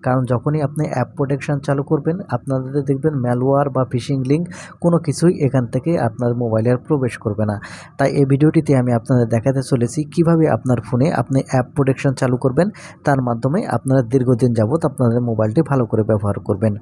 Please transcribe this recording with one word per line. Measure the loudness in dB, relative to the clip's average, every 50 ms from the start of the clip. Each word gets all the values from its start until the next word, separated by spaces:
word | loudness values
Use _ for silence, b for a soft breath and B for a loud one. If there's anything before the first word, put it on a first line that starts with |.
| 0
কারণ | 0 0 0 0 0
যখনই | -2 -2 0 -2 -2 -2 -2 -4
আপনি | -2 -4 -4 -2 -2
অ্যাপ | -4 -4 -4 -4 -6
প্রোটেকশন | -2 -2 -2 -4 -2 -4 -4 -4 -2 -2
চালু | -2 -2 0 -2
করবেন, | -2 -2 -2 -4 -4 -4 -6 -6 -8
আপনাদের | -8 -4 -4 -4 -4 -4 -4 -4 -4 -2 -2
দেখবেন | -2 0 0 -2 -2 -2 -2
ম্যালওয়্যার | -2 0 0 0 2 2 2 0 0 0
বা | -2 -2 -2
ফিশিং | -2 -6 -4 -2 -4 -4 0 0
লিংক | 0 0 0 -4 B B B B B B 0
কোনো | 0 0 2 0
কিছুই | -2 -4 2 2 2 2 2 0 0
এখান | 2 0 -2 0 -4
থেকে | -4 -2 -2 -2 0 0 -2
আপনার | -2 -2 -2 -2 0 0
মোবাইলে | -2 0 0 2 2 2 0
আর | 0 0 -2
প্রবেশ | 0 0 0 -2 -4 -4 -6
করবে | -6 -2 -2 -2 -2
না। | -2 -4 B B B B B B B -2
তাই | -2 0 2 2
এই | 2 4
ভিডিওটিতে | 4 4 4 4 4 2 2 4 2 2
আমি | 4 2 2 0
আপনাদের | 2 2 2 2 2 2 0
দেখাতে | 0 2 2 0 0 0 0
চলেছি | 0 0 0 0 -2 -4 -6 -4 0
কিভাবে | 0 2 4 4 4 4 2 2 0
আপনার | 0 0 0 0 0 -2
ফোনে | 0 0 2 2 2 -2
আপনি | -2 0 0 -2 0 2
অ্যাপ | 0 0 0 0 -2
প্রোটেকশন | 0 0 0 0 0 0 -2 0 0
চালু | 0 0 0 0 0
করবেন, | 0 2 2 0 0 B B B B B B 0
তার | 0 0 0 0 -2
মাধ্যমে | -4 -2 -2 -2 -2 -2 -2 -2 -4
আপনারা | -4 0 2 2 2 2 2
দীর্ঘদিন | 0 0 2 2 2 2 2 2 2 2
যাবৎ | 2 2 0 0 -2 -2
আপনাদের | -2 0 0 2 2 2 0 -2
মোবাইলটি | 0 0 0 0 2 0 0 2
ভালো | 0 0 0 0
করে | 0 0 2 2
ব্যবহার | 0 0 0 -2 -4 -4 -2 -4
করবেন। | -2 0 0 -2 -2 -2